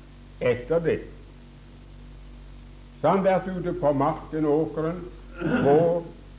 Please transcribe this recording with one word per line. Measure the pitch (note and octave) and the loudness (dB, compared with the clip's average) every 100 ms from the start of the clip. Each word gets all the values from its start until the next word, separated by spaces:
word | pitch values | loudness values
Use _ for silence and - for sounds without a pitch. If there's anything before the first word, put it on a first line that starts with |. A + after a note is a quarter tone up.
| - - - - | -20 -20 -20 -2
etter | B2+ A#2 - E3 D#3 | 0 0 0 0 2
det. | G2+ - - - - - - - - - - - - - - - - - - - - | -2 -4 -16 -20 -20 -20 -20 -20 -20 -20 -18 -18 -18 -18 -18 -18 -18 -20 -20 -20 -2
Så | D3 | 2
har | F#3+ | 4
han | F#3+ | 4
vært | F#3 F#3+ | 2 0
ute | F3+ F3 - | -4 -4 0
på | C#3+ C3+ | 2 4
marken | C#3+ D#3+ - D#3 D3+ | 2 0 -6 -2 2
og | D3+ D#3 | 2 2
åkeren, | D#3+ D#3+ F3+ E3+ - - E3 F3 B3 C#3+ | -2 -4 -4 -10 -14 -16 -6 0 2 6
vår, | D3 E3+ E3+ - - - | 6 6 2 -4 -14 -20